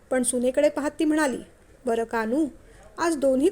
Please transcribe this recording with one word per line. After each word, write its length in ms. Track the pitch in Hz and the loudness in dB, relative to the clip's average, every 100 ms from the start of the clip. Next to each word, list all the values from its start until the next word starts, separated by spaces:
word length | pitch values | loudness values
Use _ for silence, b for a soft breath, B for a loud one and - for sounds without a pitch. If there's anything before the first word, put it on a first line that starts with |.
| - | -4
पण 120 | 254 | -2
सुनेकडे 460 | 247 247 247 262 294 | -2 -2 0 2 2
पाहत 220 | 294 285 - | 2 -4 -2
ती 60 | 320 | 0
म्हणाली, 320 | 302 294 233 - - - - 247 | 2 0 -2 -10 -20 -20 -10 -4
"बरं 180 | 226 | -4
कानू, 420 | 226 233 220 269 294 - b b b - | -2 -4 -2 0 -2 -6 b b b -4
आज 200 | 339 302 | -2 0
दोन्ही 320 | 269 262 320 | 2 4 2